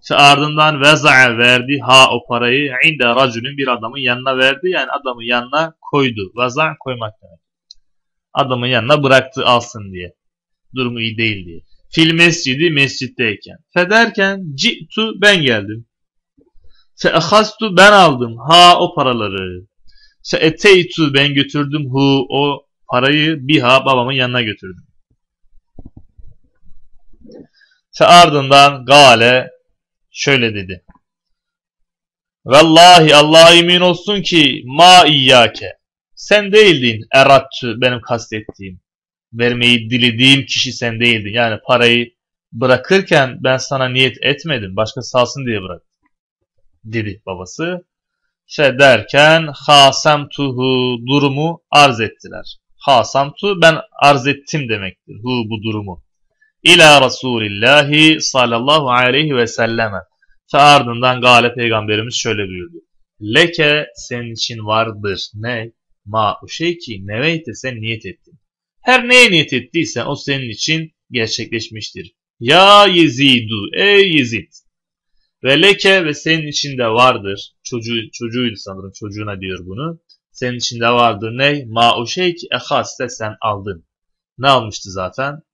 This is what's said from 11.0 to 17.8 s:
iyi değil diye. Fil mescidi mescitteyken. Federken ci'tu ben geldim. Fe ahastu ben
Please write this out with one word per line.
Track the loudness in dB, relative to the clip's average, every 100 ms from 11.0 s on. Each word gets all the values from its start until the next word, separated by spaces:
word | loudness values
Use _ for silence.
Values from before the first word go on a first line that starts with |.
iyi | -6 -4
değil | -4 -4 -10
diye. | -18 _ _ _
Fil | 0 0
mescidi | 2 2 0 -4 -2 -2
mescitteyken. | 0 -2 -2 -12 -4 -4 -4 -14 -20 _
Federken | -4 0 2 2 0 -2 -4 -10
ci'tu | -4 -4 -4 -8 -6 -6 0
ben | 2 2
geldim. | 0 -2 -4 -14 -16 _ _ _ _ _ _ _ -20 -20 _ _
Fe | -2
ahastu | -2 2 2 2 -4 -2
ben | 6